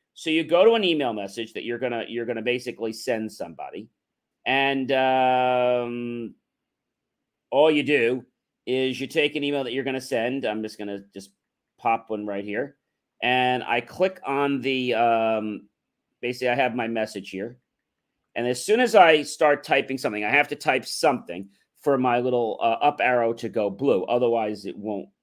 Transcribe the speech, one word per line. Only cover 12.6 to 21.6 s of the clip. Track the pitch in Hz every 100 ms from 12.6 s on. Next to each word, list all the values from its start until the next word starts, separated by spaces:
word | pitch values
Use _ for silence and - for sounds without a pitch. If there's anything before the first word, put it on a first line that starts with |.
| 139 - _ _ _ _
And | 117 127 127 127
I | - 123
click | 123 - 190 190 -
on | 139 143 139
the, | 123 131 127
um, | 113 117 113 113 110 107 104 - _ _ _ _ _
basically | 120 123 127
I | 123
have | 127
my | 120 113
message | 113 110 104 95
here. | 92 110 123 _ _ _ _ _ _ _
And | - 120
as | 123
soon | - 220
as | 247 202
I | 170 156
start | 143 - 156 147
typing | - 143 143 135
something, | 131 104
I | 104
have | 139 147
to | 143
type | - 131
something | - - 160 127 - 87 98 _